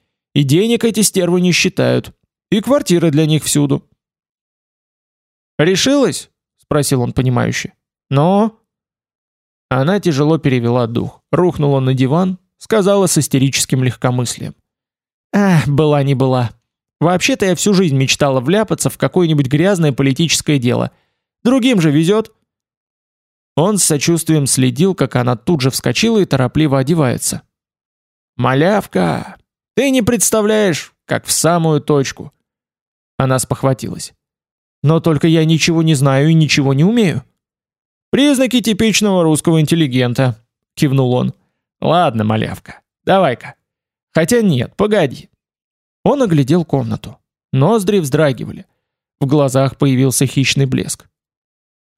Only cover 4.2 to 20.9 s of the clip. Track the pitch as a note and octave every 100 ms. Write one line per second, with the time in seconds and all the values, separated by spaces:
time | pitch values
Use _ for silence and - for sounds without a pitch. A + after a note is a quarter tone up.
4.2 | _ _ _ _ _ _ _ _ _ _
5.2 | _ _ _ - D3+ F#3+ C4 C#4+ A#3 -
6.2 | - _ _ _ - D3 C#3 C3 A#2+ -
7.2 | B2+ B2 A#2 A#2 - _ _ _ - C3+
8.2 | D#3+ G3 A3 - _ _ _ _ _ _
9.2 | _ _ _ _ - B2+ C#3 G3+ F#3 C3+
10.2 | D3 D#3+ D3 B2+ A#2 B2 A#2 A#2+ - -
11.2 | - - F3+ - C#3+ C#3 C3 C3 C3 D#3
12.2 | F#3 F#3 _ _ - A3 F#3+ G3+ F#3 -
13.2 | C3 C#3 C3+ - - C3 B2+ - C3 B2
14.2 | A#2+ - A2 - _ _ _ _ _ _
15.2 | _ G3 G3+ E3+ A#2 C#3+ D#3 D3 C#3 C3+
16.2 | C3 B2+ A#2 - _ _ _ - E3 F3+
17.2 | - C4 F#3+ F3 - F#3+ F#3+ C3+ C3+ -
18.2 | C#3+ C3 B2 G3 G#3+ - C3+ - C3+ -
19.2 | F3 D3+ C3 D3 F3+ G3 D#3 B2 C#3 B2+
20.2 | C#3 - - D3 A#2+ A#2 A#2+